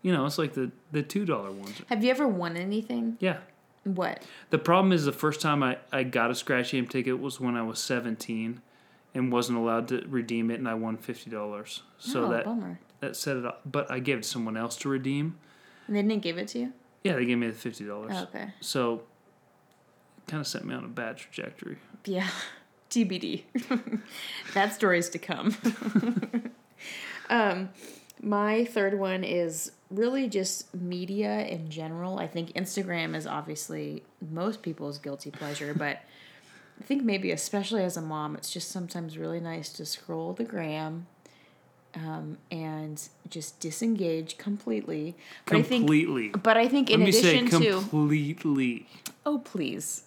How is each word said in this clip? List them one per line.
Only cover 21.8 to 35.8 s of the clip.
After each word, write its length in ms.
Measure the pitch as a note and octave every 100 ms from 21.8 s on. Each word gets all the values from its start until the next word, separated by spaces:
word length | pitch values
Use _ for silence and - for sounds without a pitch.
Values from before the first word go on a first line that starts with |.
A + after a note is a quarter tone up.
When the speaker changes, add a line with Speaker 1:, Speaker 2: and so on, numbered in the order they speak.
| - -
Speaker 2:
Yeah. 240 | - F#3 F#3+ - - -
<laughs> 300 | _ _ _
T 140 | A#3+
B 140 | G3 F#3
D. 280 | F2 F2 - A#3+ -
<laughs> 840 | A#3+ - G#3+ - - - - -
That 180 | G3 G#3
story's 340 | G#3 G3+ F3 E3+
to 80 | E3+
come. 380 | - E3+ G#3+ A3
<laughs> 920 | B3 G#3+ A3 G#3+ A#3 A#3+ - A#3 B3 - _ - - - - - -
Um, 400 | A#3 G#3 F#3 F#3+ - - - - -
my 440 | G#3 G3+ G#3 A3
third 340 | A#3 A3 G3 G3+
one 260 | F#3+ F#3+
is 480 | F#3 F3 E3+ D#3+ - - _
really 380 | F#3+ A#3 C4+ B3+
just 460 | G3+ F#3+ - -
media 720 | F#3 F3+ F3+ F3+ G3 G#3 G#3+ G#3
in 240 | F3 D#3+
general. 480 | D#3 D#3+ E3 F3+ F#3+
I 80 | E3+
think 260 | E3+ E3
Instagram 600 | - F#3+ - F#3 E3+ D#3+ D#3
is 100 | D3+
obviously 760 | D3+ D3 D3+ - D#3 D3 D3 - _ D#3
most 320 | D#3+ F#3+ G#3+
people's 360 | F3+ D3+ C#3+ C#3+
guilty 320 | D3 C#3 D3
pleasure, 420 | - D3 D3 D3
Speaker 1:
<laughs> 20 |
Speaker 2:
but 240 | D3+